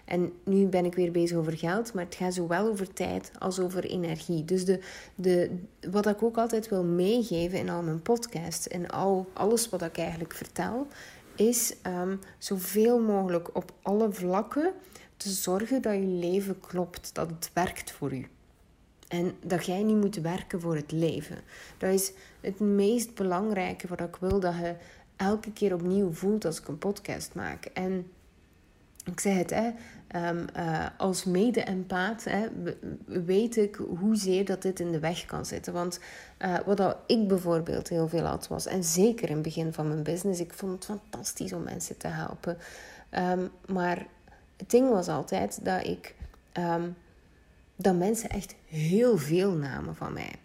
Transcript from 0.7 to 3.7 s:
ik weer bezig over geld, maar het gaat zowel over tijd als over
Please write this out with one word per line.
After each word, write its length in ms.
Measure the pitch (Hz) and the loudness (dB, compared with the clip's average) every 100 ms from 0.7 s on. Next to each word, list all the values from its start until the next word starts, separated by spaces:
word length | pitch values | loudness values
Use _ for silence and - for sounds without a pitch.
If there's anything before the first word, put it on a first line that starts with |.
| 185 | 4
ik 100 | 175 | 2
weer 180 | 185 170 | 2 2
bezig 240 | 175 170 170 | 4 2 2
over 220 | 160 160 | 0 0
geld, 360 | 165 202 233 | 0 0 -2
maar 100 | 190 | -4
het 100 | 180 | -6
gaat 200 | - 180 | -4 -2
zowel 340 | 180 170 175 220 | 0 0 2 0
over 240 | 202 190 | 0 -4
tijd 400 | - 180 185 - - | -4 -4 -4 -6 -6
als 220 | 190 185 | -4 -2
over 240 | 180 | -2